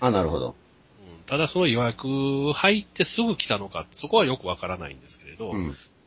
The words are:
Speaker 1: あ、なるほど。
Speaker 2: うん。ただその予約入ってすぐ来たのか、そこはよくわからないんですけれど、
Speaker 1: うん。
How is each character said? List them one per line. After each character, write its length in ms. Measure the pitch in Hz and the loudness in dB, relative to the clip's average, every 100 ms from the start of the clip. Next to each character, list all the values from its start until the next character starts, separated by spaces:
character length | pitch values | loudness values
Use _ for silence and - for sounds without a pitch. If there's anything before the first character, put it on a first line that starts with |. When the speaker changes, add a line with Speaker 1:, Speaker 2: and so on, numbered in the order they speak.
Speaker 1:
あ、 100 | 127 | 2
な 120 | 101 | 4
る 40 | 82 | 2
ほ 100 | 73 | 0
ど。 80 | 62 | -4
Speaker 2:
う 720 | - _ _ _ - 95 85 | -8 _ _ _ -20 -20 -16
ん。 20 | - | -4
た 100 | 143 | -2
だ 80 | 156 | 0
そ 140 | 185 | 2
の 60 | 175 | 2
予 120 | 117 | 4
約 720 | 120 110 135 139 139 139 143 | 0 -2 -4 -2 0 0 0
入 260 | 147 190 214 | 2 4 2
っ 40 | |
て 200 | 202 - | -2 -2
す 180 | 170 - | 0 0
ぐ 140 | 233 190 | 0 0
来 100 | - | 0
た 120 | 104 | 0
の 100 | 101 | -2
か、 180 | - - | -8 -10
そ 160 | - - | -10 0
こ 80 | 220 | 2
は 80 | |
よ 120 | 151 131 | 4 0
く 120 | 90 | -4
わ 80 | 90 | -4
か 100 | - | -4
ら 100 | 180 | -6
な 140 | - | -8
い 40 | 67 | -14
ん 40 | |
で 80 | - | -20
す 120 | - | -20
け 80 | - | -18
れ 80 | 92 | -12
ど、 140 | 110 | -6
Speaker 1:
う 40 | 104 | -4
ん。 200 | 82 67 - _ | -4 -6 -16 _